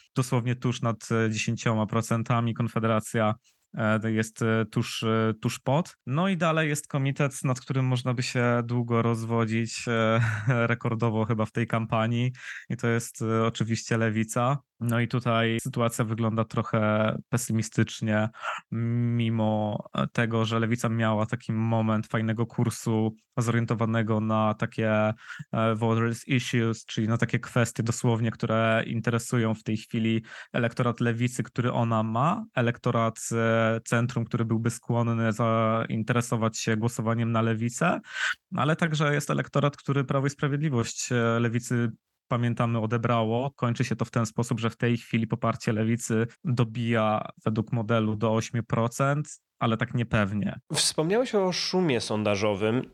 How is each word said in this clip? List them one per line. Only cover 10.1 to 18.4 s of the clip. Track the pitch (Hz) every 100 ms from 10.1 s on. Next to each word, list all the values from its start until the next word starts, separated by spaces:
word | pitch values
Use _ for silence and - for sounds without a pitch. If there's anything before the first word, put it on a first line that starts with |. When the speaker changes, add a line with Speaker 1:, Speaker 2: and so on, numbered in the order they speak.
| 113
Speaker 1:
<laughs> | 113 107 107 123 117
rekordowo | 117 120 113 117 110 110
chyba | 110 110
w |
tej | - 117
kampanii | 117 110 113 113 117 123 123 - - -
i | 120
to | 120
jest, | 117 117 -
e, | 110 113 113
oczywiście | - 110 113 - 117
Lewica. | 113 107 110 - 123 143 - _
No | 117 117
i | 117
tutaj | 123 120 113 113 113
sytuacja | 127 123 117 - 113
wygląda | 110 113 110 110
trochę | - 110 113 107 107 110 - -
pesymistycznie, | 120 - 110 110 - 110 - 113 107 110 -